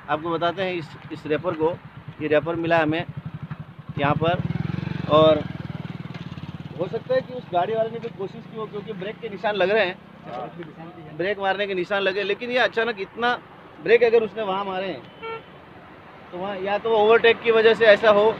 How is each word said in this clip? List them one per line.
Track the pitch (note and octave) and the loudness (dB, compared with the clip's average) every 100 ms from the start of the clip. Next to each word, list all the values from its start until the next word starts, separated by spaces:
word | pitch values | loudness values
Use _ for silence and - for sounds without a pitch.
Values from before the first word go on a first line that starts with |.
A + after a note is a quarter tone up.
| - | -4
आपको | D3+ E3 | -4 -2
बताते | E3 E3+ E3+ | -2 -2 -2
हैं, | F#3+ | -4
इस, | F3+ D3+ D#3 - | -4 -8 -14 -14
इस | D#3 - | -10 -4
रैपर | D3+ E3 | -2 -2
को, | D#3+ D#3 F3+ - - - - | 0 0 -2 -10 -18 -16 -6
ये | D3+ | 0
रैपर | D3+ D3+ E3+ | 2 2 -2
मिला | E3 E3+ | 2 2
हमें | D#3 D#3+ - - - - - - - - - - | 2 0 -4 -10 -12 -12 -12 -12 -16 -18 -12 -2
यहाँ | C#3 D3+ | 0 2
पर। | D#3+ F3+ - - - - - - - | 0 0 -2 -6 -6 -6 -8 -8 4
और | D3+ D#3 D3+ C#3+ - - - - - - - - - - - - - | 6 8 6 0 -10 -12 -12 -12 -12 -14 -14 -14 -14 -14 -14 -12 -8
हो | F#3 | -6
सकता | A3+ - | -6 -2
है | C4 | -2
कि | C4 | -2
उस | B3 A#3+ | -10 -4
गाड़ी | A#3 F#3+ | -2 0
वाले | A3 A3+ | 0 -2
ने | A3+ | -4
भी | A#3 | -10
कोशिश | E3+ F#3+ A3+ | -8 -10 -10
की | A3 A3+ | -14 -12
हो, | G#3+ | -10
क्योंकि | G#3 G3+ G3+ | -10 -10 -10
ब्रेक | F#3+ A3 | -10 -10
के | A3+ | -12
निशान | G3 G#3+ G#3 | -6 -4 0
लग | F3+ | 2
रहे | A3 F#3+ | 2 0
हैं, | F#3+ - - - B2+ B2 E3+ D#3+ D3 E3 E3+ D3+ D#3 | -4 -14 -20 -14 -12 -12 -14 -16 -16 -18 -18 -14 -6
ब्रेक | F3+ G3+ | -4 -2
मारने | G3 F#3+ G3+ | -2 -2 -2
के | |
निशान | F#3 F3 G3+ | -4 -2 -2
लगे, | G3 F#3+ | -2 -2
लेकिन | G3 G3+ A#3+ | -2 -4 -2
ये | B3 | 0
अचानक | A3 G3+ A3+ G3+ | 0 0 -2 -4
इतना | F#3+ - A#3+ A#3+ - - - - | -10 -4 -2 -2 -6 -20 -20 -6
ब्रेक | D#3 A#3 | 2 4
अगर | A#3 A3+ | 6 4
उसने | A3 G3+ | 2 -4
वहाँ | G#3 F#3+ G3+ | -4 -4 -4
मारे | F#3 F#3+ | -4 -6
हैं, | C3+ - - A4+ A4+ - - - - - - - - - | -8 -12 -14 -12 -12 -14 -20 -20 -20 -20 -20 -20 -20 -14
तो | F3+ | -10
वहाँ | F#3+ G3 | -8 -6
या | F#3+ G3+ | -2 -2
तो | A3+ A3 | 2 4
ओवरटेक | G#3+ A3+ A#3 A3 | 6 6 6 4
की | A3+ | 4
वजह | A3 A3 | 6 6
से | G#3+ A3+ | 8 8
ऐसा | G#3 A3 | 8 8
हो। | G#3 G#3+ | 6 4